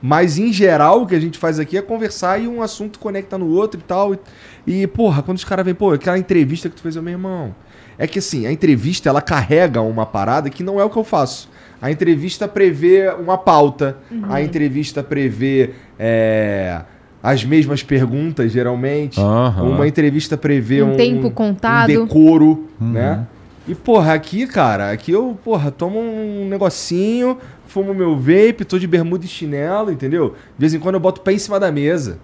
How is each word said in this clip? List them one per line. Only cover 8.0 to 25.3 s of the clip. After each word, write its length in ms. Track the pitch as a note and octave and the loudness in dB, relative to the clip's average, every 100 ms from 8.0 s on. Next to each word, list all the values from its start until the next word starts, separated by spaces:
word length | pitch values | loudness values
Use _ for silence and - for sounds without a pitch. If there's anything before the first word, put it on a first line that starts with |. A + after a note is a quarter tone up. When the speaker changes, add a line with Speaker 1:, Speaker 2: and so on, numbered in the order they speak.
| D#3+ | -6
Speaker 1:
que, 100 | G3 | -6
assim, 280 | F#3 C#3+ A2+ | -6 -6 -4
a 40 | |
entrevista, 580 | - F3+ C3 A#2 F#3 D#3+ | 0 2 2 0 -2 0
ela 120 | C#3 | 0
carrega 600 | C#3+ D#3+ G2 D3+ F3 A#2 | 0 -2 2 2 2 0
uma 240 | A2 A2+ A2 | -2 -2 -4
parada 440 | G#2+ G2+ C3+ C#3+ | -2 0 -2 -2
que 140 | - | -8
não 160 | F3+ G3 | -6 -2
é 40 | |
o 60 | G3+ | 0
que 80 | A3+ | -2
eu 60 | |
faço. 460 | A3 F3+ C3 - - - - - | -2 -2 -2 -4 -16 -20 -20 -10
A 120 | B2+ | -6
entrevista 560 | D3+ F#3 D#3+ E3+ - G3+ | -2 2 2 0 -6 -6
prevê 640 | G#3 G3 D3 E3+ F#3+ F#3+ F3+ | 2 2 2 4 4 4 -2
uma 180 | E3+ F#3 | -2 0
pauta, 600 | F#3 D#3 D3 C3+ C#3 C3+ - | 4 6 4 2 -4 -6 -12
Speaker 2:
Uhum. 120 | A#3 G3+ | -10 -6
Speaker 1:
a 120 | C3+ | -4
entrevista 600 | D3+ E3+ D3 C3+ D3 - | -2 -2 -2 -2 -6 -8
prevê, 680 | B2+ C#3 C3+ G#2 C3+ C3+ C3 - - - | -6 -2 -2 -2 0 2 2 -2 -20 -6
é, 800 | A2 A2+ A2 A2 G#2+ G2+ F#2 E2+ E2 - _ _ | 0 2 2 0 0 -2 -4 -6 -10 -20 _ _
as 220 | G#2+ C3+ A2+ | -2 0 2
mesmas 380 | D#3 C#3 C#3+ | 2 2 -2
perguntas, 680 | - C#3 B2+ B2 D#3+ D3 A#2 | 0 0 0 -2 -4 -2 0
geralmente. 680 | A2+ B2 B2 C3 D3 D3 A#2 | 0 -2 -2 -2 -2 -4 0
Speaker 3:
Aham. 440 | G2+ A2 B2 F#2+ A#2+ | 2 2 2 2 0
Speaker 1:
Uma 180 | C3+ D3 | 2 2
entrevista 480 | D3+ D3+ C#3+ D#3 D3 | 2 2 2 -2 -4
prevê 460 | D3+ C#3 A2 C#3 | 0 0 2 2
Speaker 2:
Um 120 | C#3 | 2
Speaker 1:
um, 20 | C3+ | 4
Speaker 2:
tempo 340 | - B3 B3 | 2 2 -2
contado. 640 | - G#3+ G3 A3+ A#3 A3+ | -2 -2 0 0 2 4
Speaker 1:
um 140 | A3+ A3+ | 4 2
decoro, 600 | D#3 D#3 D#3+ D#3 D#3 - - | 6 8 8 6 4 -4 -6
Speaker 3:
Uhum. 100 | A2+ | -4
Speaker 1:
né? 340 | A2+ B2+ G2+ A#2 - - - - | 0 -2 -2 -6 -12 -20 -20 -12
E, 80 | F3 | -10
porra, 400 | - A3+ D#3+ D#3+ | 2 4 4 0
aqui, 320 | D#3 F#3+ C4 | -2 -6 -4
cara, 420 | G#3 C3+ G2+ G2+ | 0 2 2 -2
aqui 200 | A2 - | -4 0
eu, 260 | F#3 B3+ | 0 0